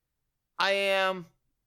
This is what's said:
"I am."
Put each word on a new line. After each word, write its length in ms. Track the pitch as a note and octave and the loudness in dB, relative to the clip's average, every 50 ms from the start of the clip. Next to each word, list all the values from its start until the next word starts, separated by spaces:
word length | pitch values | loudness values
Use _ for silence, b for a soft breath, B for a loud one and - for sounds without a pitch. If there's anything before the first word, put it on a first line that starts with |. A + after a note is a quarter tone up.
| _ _ _ _ _ _ _ _ _ _ _ - | _ _ _ _ _ _ _ _ _ _ _ -2
"I 120 | F3+ G3 | 0 0
am." 540 | G3 G3 G3 G3 G3 F#3+ F#3+ F#3+ F#3+ F3+ E3+ - _ _ _ _ _ _ _ | 0 0 0 0 2 2 2 0 -2 -4 -8 -16 _ _ _ _ _ _ _